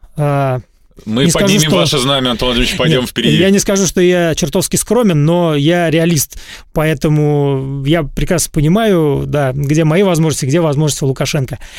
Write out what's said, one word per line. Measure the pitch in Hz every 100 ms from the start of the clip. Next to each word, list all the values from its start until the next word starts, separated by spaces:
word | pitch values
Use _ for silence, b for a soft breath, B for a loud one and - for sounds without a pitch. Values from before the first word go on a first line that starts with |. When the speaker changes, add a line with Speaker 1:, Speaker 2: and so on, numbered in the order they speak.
| - -
Speaker 1:
а, | 143 139 135 127 - _ _ - -
Speaker 2:
Мы | 110 160
Speaker 1:
не |
скажу, | - 196
Speaker 2:
поднимем | 202 156
Speaker 1:
что | 180
Speaker 2:
ваше | 160 147
знамя, | 127 139 127
Антон | 113 127
Владимирович, | 120 123 -
пойдем | 160 139
Speaker 1:
Нет, | 120
Speaker 2:
впереди. | - 117 156
Speaker 1:
я | 185
не | 196
скажу, | - 196 190
что | -
я | 180 180 170
чертовски | 147 160 196 - 180
скромен, | - 226 220 156
но | 147 175 170
я | 147 143 175 165
реалист, | 160 165 160 - - B B -
поэтому | - 156 156 165 151 147 147 143 135 135 139 135
я | 165
прекрасно | 151 - - 170 -
понимаю, | - 151 196 226 180 151 139 139
да, | 147 135
где | 135 143 151
мои | 160 160
возможности, | 196 165 160 139 131
где | 160
возможности | 165 139 156 -
Лукашенко. | 139 135 143 - 127 127 B